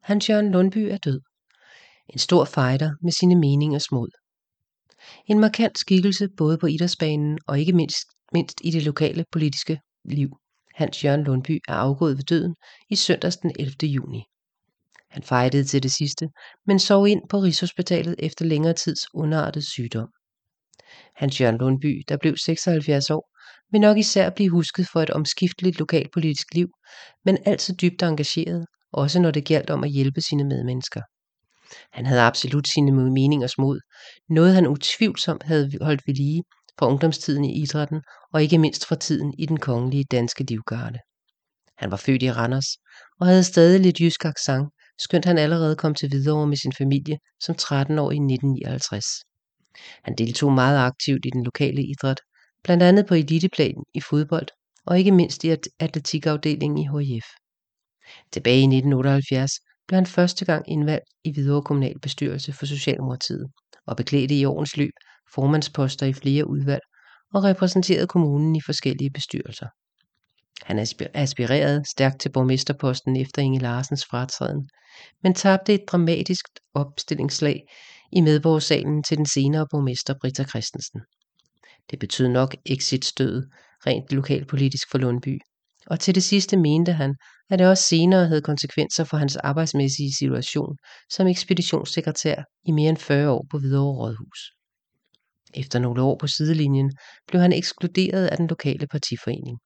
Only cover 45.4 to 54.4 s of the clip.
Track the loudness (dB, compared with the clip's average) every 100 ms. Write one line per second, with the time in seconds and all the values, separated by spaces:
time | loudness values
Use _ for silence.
45.4 | 2 2 0 0 -2 -2 -2 0 0 0
46.4 | 0 -2 -4 -2 0 0 -2 -8 _ _
47.4 | -8 -6 -2 -2 0 0 0 0 0 0
48.4 | 0 -2 -4 -6 -6 -6 -8 -10 -14 _
49.4 | _ _ _ -20 -20 -16 -12 -4 -4 0
50.4 | 2 4 4 4 0 -2 -2 -2 -2 -4
51.4 | -6 -2 -2 -2 -6 -4 -4 -4 _ _
52.4 | _ _ 0 4 8 6 4 2 2 0
53.4 | 0 0 -2 -2 -10 -10 -2 -2 0 -4